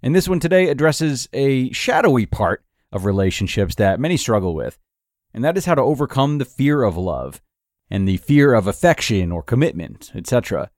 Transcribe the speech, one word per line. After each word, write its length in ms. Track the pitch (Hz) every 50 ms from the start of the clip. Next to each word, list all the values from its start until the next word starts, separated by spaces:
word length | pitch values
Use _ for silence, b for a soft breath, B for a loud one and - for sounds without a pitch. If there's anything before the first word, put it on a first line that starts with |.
| -
And 140 | 123 151
this 100 | 185 180
one 140 | - 185 170
today 300 | 156 170 180 185 185 170
addresses 580 | 147 127 147 160 147 - 156 156 143 123 - - -
a 360 | 131 139 139 135 131 127 127 127
shadowy 520 | - - - 247 - - 202 139 123 107
part 400 | - - - 104 85 95 - _ _ _ _ _ _ -
of 120 | 101 90
relationships 720 | 101 98 98 98 95 90 - 101 92 - - 101 85 -
that 260 | - 107 98 95 95
many 160 | 131 160 180
struggle 380 | 147 - - 113 104 92 92 82
with, 240 | 78 60 60 - _ _ _ _ _ _ _ _ _ _ _ _
and 100 | 110 120
that 140 | 151 175 190
is 80 | 175
how 80 | 175 170
to 80 | 147 127
overcome 560 | 123 151 135 147 131 - 135 135 143 147 147
the 80 | 139
fear 360 | - _ - - 143 147 147 127
of 140 | 104 85
love 460 | 85 92 92 80 64 64 65 67 - _ _ _ _ _ _ _ _ _ _
and 180 | 95 98 98 95
the 80 | 95
fear 380 | 87 - - 143 147 143 143 127
of 140 | 113 98 98
affection 600 | 101 - - 175 160 - - - 117 98 90 85
or 120 | 87 85 85
commitment, 680 | - - 123 147 123 - 85 85 - - - - - _
et 120 | 110 87
cetera. 440 | - - 123 - - 98 80 67 - _